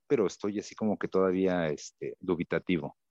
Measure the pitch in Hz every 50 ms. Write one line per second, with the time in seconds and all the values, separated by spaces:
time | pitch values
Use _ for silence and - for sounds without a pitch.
0 | _ - 147 123 101 85 - - - 104 101 104 95 - - - 113 107 98 -
1 | - 92 - 95 95 95 92 92 95 92 90 87 82 80 73 - - - - -
2 | - 69 - - - 90 90 78 87 - - 82 - - 90 80 71 71 - _
3 | _ _